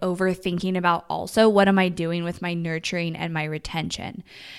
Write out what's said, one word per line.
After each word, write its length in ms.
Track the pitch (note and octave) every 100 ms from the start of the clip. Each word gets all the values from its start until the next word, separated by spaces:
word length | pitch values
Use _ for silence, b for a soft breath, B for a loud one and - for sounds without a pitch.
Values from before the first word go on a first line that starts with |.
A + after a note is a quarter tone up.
over 320 | F#3 F3 F#3
thinking 420 | F#3 F#3+ F3 F#3 F#3
about 300 | F3 E3+ -
also 380 | - - - A3
what 200 | G3+ G3
am 120 | G3
I 100 | F#3
doing 340 | E3+ E3 E3+
with 180 | E3+ F3
my 120 | F3
nurturing 640 | E3+ E3 D#3+ - F3+ E3+ E3
and 180 | E3+
my 120 | D#3+ D#3
retention. 800 | D#3 - E3 D#3+ - - - B B B